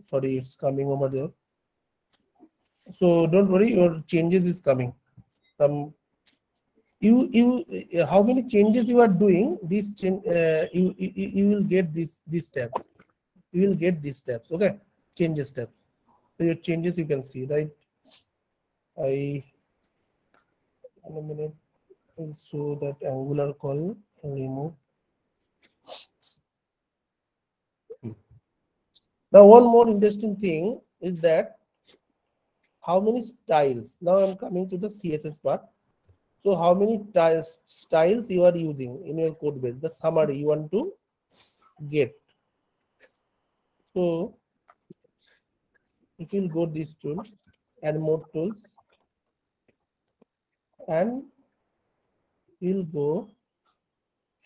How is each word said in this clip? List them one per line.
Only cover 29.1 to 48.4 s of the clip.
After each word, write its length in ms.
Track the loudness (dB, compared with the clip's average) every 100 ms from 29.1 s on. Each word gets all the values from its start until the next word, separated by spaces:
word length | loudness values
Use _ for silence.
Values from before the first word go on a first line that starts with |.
| _ _
Now, 140 | 12 12
one 180 | 12 10
more 220 | 6 4
interesting 480 | 2 0 -2 -6 -4
thing 440 | -4 -4 -4 -8 _ _
is 200 | -10 -2
that 400 | 0 0 -2 -10 _ _ _ _ _ _ _ _ _ _ _ _
how 180 | -2 0
many 200 | 0 -2
styles, 760 | -6 -10 0 2 2 -2 -10 -8
now 160 | 0 2
I'm 180 | 2 -4
coming 340 | -8 -8 -6
to 80 | -8
the 120 | -10
C 240 | -10 -8
S 120 | -8 -8
S 120 | -8
part. 240 | -4 -4 -8 _ _ _ _ _ _ _
So 120 | -2 0
how 180 | 2
many 260 | 2 0 -2 -2
ti-, 280 | 2 2 2 -4 -16 -20
styles 640 | -20 -2 2 2 0 -2
you 160 | 2 4
are 100 | 2
using 500 | -4 -8 -10 -12 -10
in 120 | -6
your 180 | -6 -4
code 260 | -8 -6
base, 140 | -8 -8
the 80 | -12
summary 480 | -6 -2 0 0 -2
you 100 | -2
want 240 | -4 -4
to 220 | -6 -6 -12 _ _ _ -20 -20 _ _ -18 -6
get. 280 | -2 -2 -6 _ _ _ _ _ _ _ _ _ _ _ _ _ _ _ _ _
So 440 | -4 -4 -4 -8 -14 _ _ _ _ -20 -20 _ _ _ _ _ _ _ _ _ _ _ -20
if 140 | -8
you'll 160 | -6 -4
go 180 | -4 -4
this 280 | -6 -10
tool, 280 | -12 -10 -10 -12 _ _ _ _ _
add 160 | -6 -4
more 240 | -4 -4 -6
tools, 220 | -8